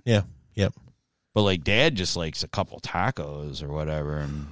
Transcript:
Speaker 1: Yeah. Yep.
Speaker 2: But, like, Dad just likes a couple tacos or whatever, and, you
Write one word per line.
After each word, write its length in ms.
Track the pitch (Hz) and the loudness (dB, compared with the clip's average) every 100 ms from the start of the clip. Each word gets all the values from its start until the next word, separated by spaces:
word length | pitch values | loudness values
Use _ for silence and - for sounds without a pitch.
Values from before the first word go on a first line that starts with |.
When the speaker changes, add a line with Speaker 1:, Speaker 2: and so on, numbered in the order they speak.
| 123 | 2
Speaker 1:
Yeah. 160 | 107 - - _ - | 4 4 -6 _ 0
Yep. 180 | 98 - - _ _ _ _ 107 | 0 -2 -18 _ _ _ _ 2
Speaker 2:
But, 80 | |
like, 200 | 101 92 | 4 4
Dad 300 | 76 107 160 110 | 2 4 4 2
just 200 | 87 92 | -2 -2
likes 260 | 82 - | -4 -4
a 40 | 82 | -6
couple 320 | - 92 - | -4 -4 -6
tacos 840 | - 85 104 - 73 73 73 67 | -6 -2 0 -2 -6 -6 -8 -8
or 60 | 73 | -6
whatever, 500 | 76 78 78 73 76 | -4 -2 -2 -2 -4
and, 160 | 73 | -4
you 60 | 73 73 | -6 -8